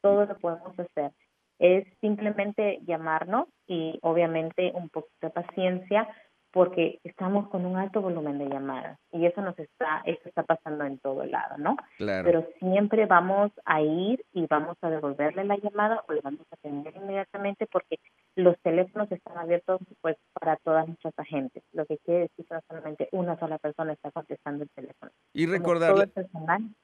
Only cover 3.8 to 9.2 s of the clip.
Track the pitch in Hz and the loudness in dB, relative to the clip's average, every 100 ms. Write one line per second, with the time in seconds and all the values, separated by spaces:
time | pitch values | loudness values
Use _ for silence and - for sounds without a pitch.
3.8 | 160 - 170 165 165 160 165 - 180 180 | -4 -2 2 4 4 2 -2 0 -2 -2
4.8 | 170 160 - _ 160 170 175 - 185 180 | -8 -10 -12 _ -8 -6 -6 0 0 0
5.8 | 185 208 233 - _ _ _ 185 180 180 | 2 2 2 -8 _ _ _ 4 4 4
6.8 | 165 - 170 - 185 202 202 190 180 185 | 0 -2 -16 -6 0 0 0 -4 -2 -2
7.8 | 196 214 190 165 151 143 139 139 135 131 | -2 -2 -2 -2 -4 -4 -4 -4 -6 -6
8.8 | - 151 _ 170 | -10 -14 _ 2